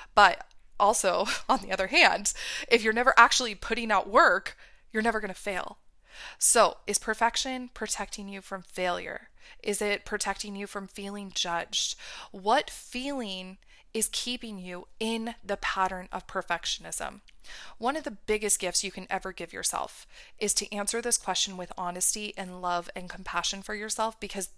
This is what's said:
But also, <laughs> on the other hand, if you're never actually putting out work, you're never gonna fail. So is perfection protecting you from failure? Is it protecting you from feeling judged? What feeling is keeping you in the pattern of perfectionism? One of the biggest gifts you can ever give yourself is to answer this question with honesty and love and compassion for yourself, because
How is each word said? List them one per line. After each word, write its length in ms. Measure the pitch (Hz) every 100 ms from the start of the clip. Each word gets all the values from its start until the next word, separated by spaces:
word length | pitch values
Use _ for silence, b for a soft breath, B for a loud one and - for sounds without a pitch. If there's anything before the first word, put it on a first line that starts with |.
| B
But 320 | - 196 - - - - -
also, 480 | 202 233 196 175 214 -
<laughs> 120 | -
on 120 | 262
the 120 | 202
other 160 | 190 190
hand, 440 | 311 269 - 202 - B B B
if 140 | 233
you're 100 | 220
never 220 | 220 247 262
actually 380 | 233 - 240
putting 360 | 208 - 233 233
out 180 | 202 -
work, 480 | 220 330 185 - - b b b
you're 100 | 220
never 180 | 226 214
gonna 140 | 208
fail. 440 | 185 - 180 - - - - - B B B
So 400 | - 233 190 - -
is 120 | 202
perfection 720 | - 220 233 - 269 254 247
protecting 540 | - 220 - 196 - 202
you 120 | 196
from 220 | - 196
failure? 640 | 175 - 180 175 - - - - B B
Is 180 | - 202
it 240 | 208 202
protecting 520 | - 208 202 196 208 196
you 100 | 202
from 220 | 202 196
feeling 440 | - 196 202 196
judged? 600 | - 180 170 - - - - B B B
What 380 | 202 190 254 -
feeling 880 | - - 247 262 285 220 185 185 190 - b b
is 160 | 226 214
keeping 460 | - - 247 233 202
you 300 | 185 180 - -
in 340 | 220 226 226 233
the 120 | - 202
pattern 520 | - - 190 190 185
of 140 | 190 -
perfectionism? 920 | 190 - 170 - - 165 - 73 - - - B B B B
One 180 | 233 302
of 80 |
the 60 | 294
biggest 480 | 208 - 214 208 -
gifts 260 | 180 -
you 60 | 190
can 160 | - 185
ever 220 | 185 190
give 200 | 185 170
yourself 540 | - - - - - - B B B
is 160 | 208
to 180 | - 202
answer 260 | 202 202 226
this 180 | 240 226
question 380 | - 185 - 185
with 160 | 175 -
honesty 580 | 180 175 180 220 208 -
and 260 | 190 180
love 280 | 180 175 170
and 140 | - 185
compassion 540 | 190 185 175 170 196
for 120 | 196
yourself, 440 | 208 214 - 220 226
because 300 | 202 202 180